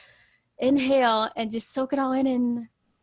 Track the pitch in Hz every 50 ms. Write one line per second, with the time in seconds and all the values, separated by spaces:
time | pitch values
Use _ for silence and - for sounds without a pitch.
0 | - - - _ _ _ _ _ _ _ _ - - 254 285 285 254 262 269 262
1 | 254 233 226 214 220 - - - 233 220 220 226 - - - 269 262 262 - 277
2 | 269 262 262 262 269 269 254 247 247 240 240 240 233 - _ _ _ _ _ _